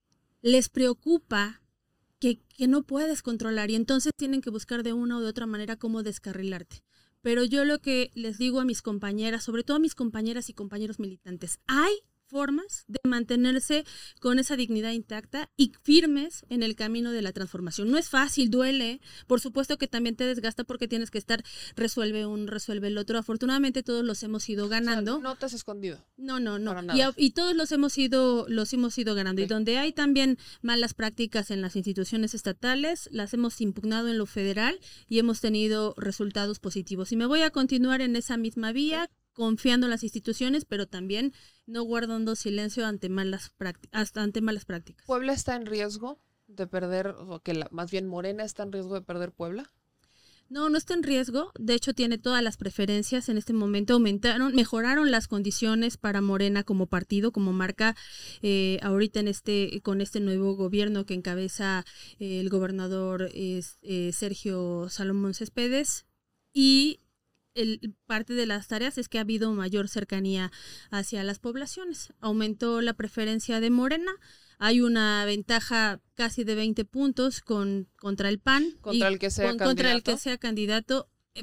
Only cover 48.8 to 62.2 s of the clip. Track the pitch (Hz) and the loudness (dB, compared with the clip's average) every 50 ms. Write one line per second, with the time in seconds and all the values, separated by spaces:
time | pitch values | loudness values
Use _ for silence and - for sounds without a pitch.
48.8 | 185 185 196 190 190 - 175 175 175 180 - - 170 170 185 233 285 - _ _ | -6 -6 -8 -8 -8 -8 -8 -6 -6 -8 -8 -8 -8 -8 -8 -8 -10 -12 _ _
49.8 | _ _ _ _ _ _ _ _ _ _ _ _ _ - 254 285 302 311 302 311 | _ _ _ _ _ _ _ _ _ _ _ _ _ -10 -4 -2 0 2 2 2
50.8 | - - 359 349 294 285 277 254 262 247 233 277 339 - - - 226 226 240 240 | 0 0 -2 0 0 2 2 2 0 0 -2 -4 -4 -4 -8 -4 0 2 2 2
51.8 | - 269 233 - 240 233 233 226 - 247 254 240 240 226 - - 196 196 - - | 2 0 0 2 2 0 0 0 0 2 2 2 2 0 -2 -4 -6 -4 -2 0
52.8 | 202 202 208 208 208 - 254 254 240 - 220 214 - - 226 220 208 202 202 202 | 2 2 2 2 0 0 -2 -2 0 0 -2 -2 0 0 2 2 2 2 2 2
53.8 | 202 208 247 240 226 208 202 202 233 240 220 247 262 277 254 262 220 - 233 226 | 4 6 6 6 6 6 4 2 2 2 2 2 2 4 4 4 4 4 2 0
54.8 | 233 247 269 302 302 285 247 226 - - 220 202 196 202 - - 233 220 220 220 | 2 2 4 4 4 4 4 2 2 0 -2 -2 0 0 0 0 2 2 2 2
55.8 | 233 247 - - - 208 202 202 202 196 196 190 202 202 202 202 202 - 196 185 | 2 0 -2 -2 -2 0 0 2 2 2 2 4 2 2 2 2 0 2 0 0
56.8 | 185 175 190 180 190 - 202 202 208 233 - 208 196 185 185 185 185 185 196 - | 2 0 0 -2 0 0 0 2 2 2 2 2 2 2 2 2 0 -2 0 0
57.8 | 220 226 220 - - - - - - - - - - 202 196 196 190 190 190 - | 0 0 0 -2 -8 -18 -18 -16 -16 -18 -10 -4 0 2 2 2 2 2 0 0
58.8 | 202 202 190 196 214 208 - 214 208 202 196 - - 220 208 202 196 - - 202 | 0 0 2 2 2 2 0 0 -2 -2 -2 -4 -2 -2 0 0 0 -2 -4 -4
59.8 | - 202 196 196 196 - - 208 202 196 190 190 196 196 196 196 190 180 208 208 | -4 -2 -2 0 -2 -2 -2 -2 0 0 0 2 0 0 0 0 -2 0 0 0
60.8 | 208 214 208 196 196 - 185 180 175 185 175 185 190 185 - - 202 190 190 185 | 2 2 0 -2 -2 -4 -4 -4 -4 -4 -4 -4 -4 -4 -4 -4 -2 -2 -2 -2
61.8 | 180 - - - - - - - | -4 -8 -14 -20 -20 -20 -14 -10